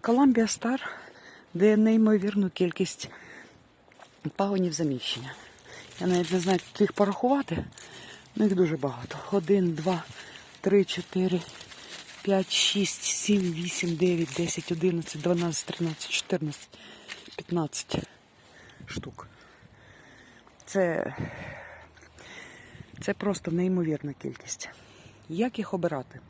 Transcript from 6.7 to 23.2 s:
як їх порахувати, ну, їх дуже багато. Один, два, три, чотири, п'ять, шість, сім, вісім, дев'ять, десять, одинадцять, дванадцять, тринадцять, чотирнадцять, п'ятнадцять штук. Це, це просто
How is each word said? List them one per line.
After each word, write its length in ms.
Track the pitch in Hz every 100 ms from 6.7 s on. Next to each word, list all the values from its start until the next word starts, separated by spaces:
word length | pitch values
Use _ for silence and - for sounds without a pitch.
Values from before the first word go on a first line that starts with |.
як 100 | -
їх 120 | 208
порахувати, 720 | - 202 196 247 285 - 165 - - - - - - - -
ну, 100 | 214
їх 100 | 185
дуже 220 | 175 156
багато. 400 | 143 120 123 147 -
Один, 420 | 202 165 202 180
два, 300 | 156 160 180 - - - - - -
три, 240 | 196 202 190
чотири, 560 | - - 185 185 180 - - - - - - - -
п'ять, 300 | - 196 190
шість, 520 | - - 208 190 -
сім, 500 | - - - 208 180
вісім, 420 | 160 175 - 175 160
дев'ять, 380 | 180 175 165 -
десять, 340 | 170 - -
одинадцять, 500 | 170 185 170 156 156
дванадцять, 440 | 156 175 170 156 -
тринадцять, 460 | - 170 160 -
чотирнадцять, 680 | - - 185 151 147 - - - - - - - -
п'ятнадцять 720 | - 175 151 - - - - - _ _ - - - - -
штук. 420 | - - - - - - - - - - - - - - - - - -
Це, 500 | 196 175 160 - - - - - - - - - - - - - - - - - - - -
це 120 | -
просто 380 | 202